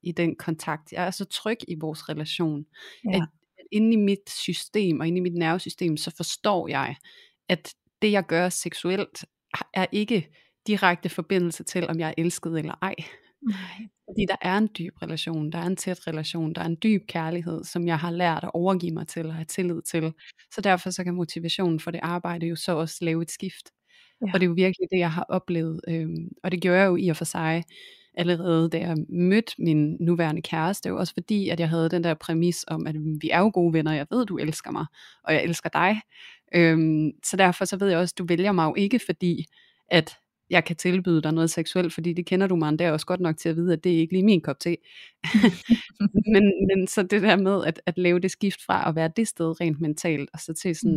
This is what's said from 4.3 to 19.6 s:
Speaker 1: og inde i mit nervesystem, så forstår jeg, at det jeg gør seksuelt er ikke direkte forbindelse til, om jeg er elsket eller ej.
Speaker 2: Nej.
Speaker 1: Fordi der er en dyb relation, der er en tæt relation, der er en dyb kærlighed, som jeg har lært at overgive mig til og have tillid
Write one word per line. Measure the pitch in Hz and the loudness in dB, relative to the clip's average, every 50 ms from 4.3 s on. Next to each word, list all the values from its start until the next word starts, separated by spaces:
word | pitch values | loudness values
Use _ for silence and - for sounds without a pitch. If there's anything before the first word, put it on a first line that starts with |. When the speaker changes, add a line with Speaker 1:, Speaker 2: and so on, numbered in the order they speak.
| - - - - 175 - - - - 214 202 175 151 - | -10 -8 -6 -6 -6 -6 -8 -4 -2 0 2 2 0 0
Speaker 1:
og | 160 | 0
inde | 165 175 | 0 0
i | 180 | 0
mit | 180 175 170 | -2 -2 -2
nervesystem, | 170 165 160 170 185 - 180 - - 185 165 151 | 0 0 0 0 -2 -4 -8 -8 -4 -2 -2 -2
så | - - 170 - | -2 -4 -8 -8
forstår | - 170 - - - - 214 202 170 160 | -8 -8 -8 -6 -2 0 0 0 0 -2
jeg, | - 147 135 135 - 139 - - - - - - _ _ _ _ - | -2 -2 -2 -2 -4 -6 -12 -16 -20 -20 -20 -20 _ _ _ _ -2
at | 180 - - - - _ _ _ _ - | -2 -2 -2 -16 -20 _ _ _ _ -2
det | 220 214 | 0 2
jeg | 208 196 165 | 2 2 0
gør | - 165 170 180 180 | 0 0 0 2 0
seksuelt | - - - 170 - - - 175 190 202 - - - - - _ _ _ _ - - - - _ - | -2 -4 -8 -8 -10 -4 -2 -2 -2 -2 -4 -6 -10 -20 -20 _ _ _ _ -12 -10 -10 -10 _ -2
er | 190 185 - | -2 -2 0
ikke | - 208 214 208 233 180 151 - _ _ _ _ _ _ - | 0 -2 0 2 0 0 0 -4 _ _ _ _ _ _ -2
direkte | 214 208 190 202 180 175 - - 165 | 0 0 4 4 4 4 2 -2 -6
forbindelse | - - 165 - 196 180 175 170 160 - - | -6 -6 -4 0 0 2 2 0 -2 -6 -10
til, | - - 185 165 - | -6 -4 -4 -4 -2
om | 165 165 | -4 -4
jeg | 160 156 | -4 -4
er | - | -2
elsket | 160 165 175 - - - 165 165 156 | 0 0 0 -2 -2 -6 -4 -4 -4
eller | 156 - - - | -4 -6 -6 -6
ej. | 180 196 - - - - - - _ _ _ _ | -6 -6 -6 -8 -12 -16 -16 -20 _ _ _ _
Speaker 2:
Nej. | 285 226 190 190 185 180 175 196 226 - _ _ _ - | -4 -4 -4 -4 -8 -12 -14 -16 -18 -18 _ _ _ -8
Speaker 1:
Fordi | 185 214 196 180 | -4 -4 -2 -2
der | 196 - | -2 -2
er | - 185 190 | -2 0 2
en | 208 220 208 - | 2 0 0 -2
dyb | - 170 180 _ - | -6 -10 -10 _ -12
relation, | - 160 160 156 - 165 165 156 151 151 | -10 -8 -8 -6 -6 -4 -4 -4 -4 -4
der | 165 170 | -4 -4
er | 170 | -4
en | 180 185 | -4 -4
tæt | - - 185 180 - - | -4 -4 -6 -8 -6 -8
relation, | 170 160 156 156 - - 165 160 156 165 | -8 -6 -6 -6 -6 -4 -4 -4 -4 -4
der | 175 | -4
er | 170 | -4
en | 165 165 - - | -4 -4 0 2
dyb | 220 214 185 - | 2 2 2 0
kærlighed, | - - 170 160 160 175 175 165 170 165 160 185 | -4 -6 -4 -4 -4 -4 -6 -6 -6 -8 -8 -8
som | - - 175 170 | -6 -6 -2 0
jeg | 170 165 156 | 0 0 0
har | 170 175 | -2 -4
lært | 170 175 180 170 160 156 170 | -2 0 2 2 0 0 -4
at | 170 - | -4 -2
overgive | 170 175 190 190 175 175 175 160 | 0 2 2 2 0 -2 -4 -4
mig | 160 160 | -6 -8
til | - - 170 160 | -8 -8 -8 -8
og | 160 160 | -6 -6
have | 160 160 | -8 -8
tillid | - - 196 | -6 -4 -4